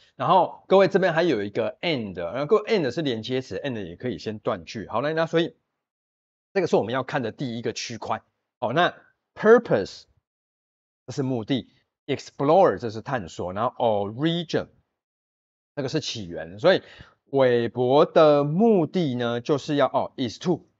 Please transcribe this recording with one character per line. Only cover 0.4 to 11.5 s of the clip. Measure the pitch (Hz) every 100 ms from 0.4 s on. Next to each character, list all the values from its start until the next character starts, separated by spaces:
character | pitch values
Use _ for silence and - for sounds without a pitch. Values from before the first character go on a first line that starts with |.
| 160 - -
各 | 190
位 | 190
这 | 190
边 | 180
还 | 160
有 | 175 110
一 | 101
个 | 123 110 -
and， | 175 139 104
然 | 90 85 120
后 |
各 | 147 214
位 |
and | 214 214 135
是 | 170
连 | 143 113
接 | 107 127
词， | - 92
and | 139 113
也 | 87 87
可 | 127
以 | 82
先 | 110 107
断 | 123 101 82
句。 | 117 85
好， | 110
那， | 143
那 | 160
所 | 160 165
以 | 160 - _ _ _ _ _ _ _ _ _
这 | 196
个 | 165
是 | 180
我 |
们 | 107
要 | 131
看 | 123 147
的 | 110
第 | - 127 117
一 |
个 | 117
区 | - - 113
块。 | - 110 - _ _ -
好， | 110
那 | 147 170 - _ _ _
purpose， | - 214 240 - 120 90 - - _ _ _ _ _ _ _ _ _ -
这 |
是 | 135
目 | 131 123
的， | 104